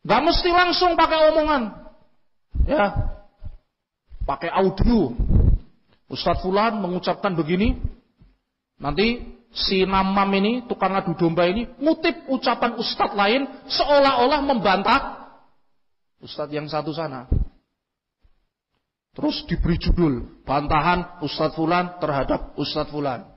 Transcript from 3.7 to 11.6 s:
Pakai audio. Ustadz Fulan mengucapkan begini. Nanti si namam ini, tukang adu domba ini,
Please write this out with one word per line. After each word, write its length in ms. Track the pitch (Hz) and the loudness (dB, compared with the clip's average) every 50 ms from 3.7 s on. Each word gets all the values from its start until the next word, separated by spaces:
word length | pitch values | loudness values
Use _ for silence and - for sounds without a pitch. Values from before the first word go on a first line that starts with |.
| _ _ _ _ _ _ _ _ - - - | _ _ _ _ _ _ _ _ -10 -8 -6
Pakai 260 | - - - - 170 | -6 -6 -6 -6 -4
audio. 640 | - 185 196 190 190 - - 226 240 220 160 120 - - - - - - - - - - - - _ _ _ _ _ _ _ | 0 2 2 2 2 2 2 4 4 4 2 0 0 -2 0 4 4 4 6 6 4 2 -2 -10 _ _ _ _ _ _ _
Ustadz 340 | _ - - - 180 170 - | _ -10 -4 -2 -2 -2 0
Fulan 380 | - 185 190 202 214 233 220 214 | -2 0 2 2 2 2 0 -2
mengucapkan 560 | 196 175 180 180 175 196 170 - - 202 180 | -4 -4 -4 -2 -2 -4 -4 -2 -2 -2 -2
begini. 420 | 160 156 147 180 180 214 247 262 - - - - - _ _ _ _ - _ _ _ _ _ _ _ _ _ _ _ | -2 0 0 0 2 2 0 0 0 -4 -8 -8 -10 _ _ _ _ -20 _ _ _ _ _ _ _ _ _ _ _
Nanti 400 | 139 139 143 165 208 233 240 240 - - - - _ _ _ | -6 -4 0 0 0 0 0 -4 -8 -16 -16 -20 _ _ _
si 320 | - - - 196 190 190 | -6 -4 -2 0 0 0
namam 460 | 185 196 190 190 190 196 202 196 196 196 | 2 0 0 0 0 2 0 2 2 2
ini, 320 | 196 196 214 240 247 247 | 2 2 0 -2 -4 -4
tukang 300 | - - - 202 185 190 | -8 -4 -2 -2 -2 -2
adu 160 | 190 190 185 160 | -2 -2 -4 -2
domba 320 | - 175 165 165 175 175 | 0 0 0 2 2 2
ini, 240 | 175 185 233 | 2 2 -2